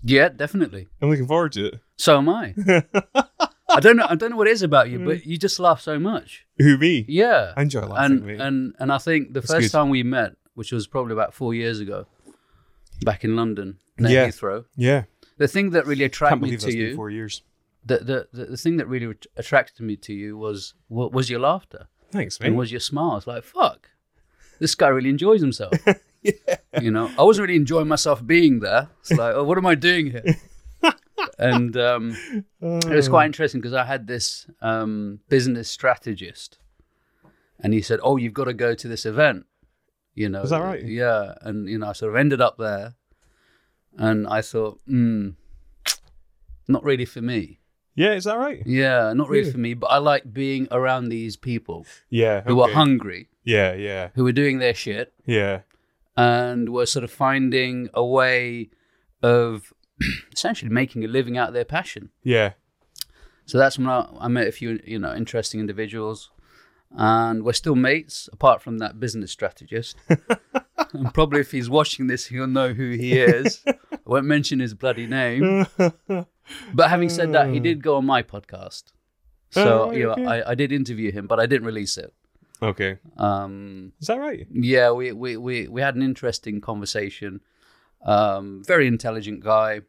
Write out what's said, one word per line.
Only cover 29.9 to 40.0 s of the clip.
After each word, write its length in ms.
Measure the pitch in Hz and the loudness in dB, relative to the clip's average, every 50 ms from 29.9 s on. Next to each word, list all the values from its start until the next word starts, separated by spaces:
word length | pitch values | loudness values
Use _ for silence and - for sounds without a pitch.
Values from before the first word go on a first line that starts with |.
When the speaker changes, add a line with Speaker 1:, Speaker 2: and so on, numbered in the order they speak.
| 180 175 156 143 | 2 2 0 -2
Speaker 1:
here?" 240 | 120 120 113 - 160 - - - - - _ - - _ | -4 -6 0 0 0 0 -2 -20 -20 -20 _ -20 -10 _
Speaker 2:
<laughs> 120 | - 330 - - _ _ _ - 381 - - _ | 2 2 2 2 _ _ _ -8 -8 -8 -4 _
Speaker 1:
And, 380 | - 127 127 120 120 120 110 123 | 0 0 2 2 0 -2 -2 0
um, 400 | 120 120 123 120 113 117 113 113 - 311 269 214 196 _ _ _ | 0 2 0 0 -2 -6 -8 -10 -12 -8 -8 -8 -8 _ _ _
it 240 | - 170 170 170 170 165 | -8 -6 -4 -2 -2 2
was 180 | 156 151 139 135 | 2 2 4 6
quite 160 | 131 165 151 | 6 4 4
Speaker 2:
Oh. 20 | 151 | 4
Speaker 1:
interesting 340 | 147 - 160 143 - 131 | 2 -2 -2 -2 -2 -4
'cause 120 | 113 120 123 | -8 -4 -4
I 120 | 131 123 | -4 -4
had 220 | 123 139 135 113 101 | -2 -4 -8 -6 -8
this, 400 | 123 120 104 - - - - - - _ | -8 -6 -6 -6 -8 -10 -16 -20 -20 _
um, 580 | - 113 113 113 110 107 107 104 104 101 101 104 _ _ | -4 -4 -4 -2 -4 -6 -6 -6 -8 -10 -12 -16 _ _
business 400 | 143 135 123 131 123 117 113 - | 0 2 2 2 -2 -4 -6 -10
strategist, 880 | - - - 131 123 - _ 123 107 92 - 87 - - - - _ _ _ _ _ _ _ _ _ _ _ _ _ _ _ _ _ _ _ _ _ _ | -12 -2 0 0 0 0 _ -10 -10 -10 -10 -16 -16 -18 -20 -20 _ _ _ _ _ _ _ _ _ _ _ _ _ _ _ _ _ _ _ _ _ _
and 120 | - 107 107 | -2 0 0
he 80 | 110 | 0
said, 180 | 98 - 117 110 | 0 -2 -4 0
"Oh, 160 | - 123 139 135 | 2 0 0 2
you've 160 | 120 117 104 | 0 -4 -4
gotta 200 | - 135 123 123 | -4 -4 -4 -4
go 200 | 107 123 120 117 | -2 -2 -2 -2
to 140 | 110 - 120 | -4 -6 -12
this 180 | 113 107 - | -12 -8 -8
event." 400 | 110 107 120 151 147 120 92 - _ _ _ _ _ _ _ _ _ _ _ | -6 0 2 2 2 2 0 -8 _ _ _ _ _ _ _ _ _ _ _